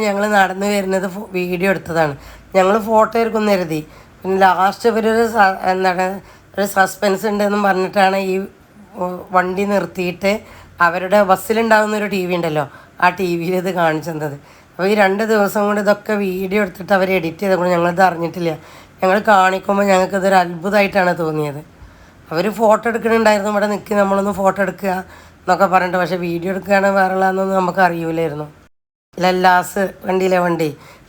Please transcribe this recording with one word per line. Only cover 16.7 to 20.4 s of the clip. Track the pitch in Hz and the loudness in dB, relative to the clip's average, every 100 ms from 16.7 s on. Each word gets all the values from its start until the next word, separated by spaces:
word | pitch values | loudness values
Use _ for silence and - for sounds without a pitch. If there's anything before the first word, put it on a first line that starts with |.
| 170 175 196 | -6 -2 0
അവർ | 190 190 | 2 0
എഡിറ്റ് | 165 160 | -2 -4
ചെയ്തപ്പോൾ | 196 180 180 | -2 0 2
ഞങ്ങളിത് | 175 175 175 185 | 0 0 2 2
അറിഞ്ഞിട്ടില്ല. | 165 170 180 170 156 - - - - | 0 -6 -4 -4 -6 -12 -20 -20 -4
ഞങ്ങൾ | 190 202 220 | 0 2 4
കാണിക്കുമ്പോൾ | 196 185 190 190 196 202 | 4 4 0 -2 0 2
ഞങ്ങൾക്കിതൊരു | 185 185 190 190 190 | 2 2 0 2 2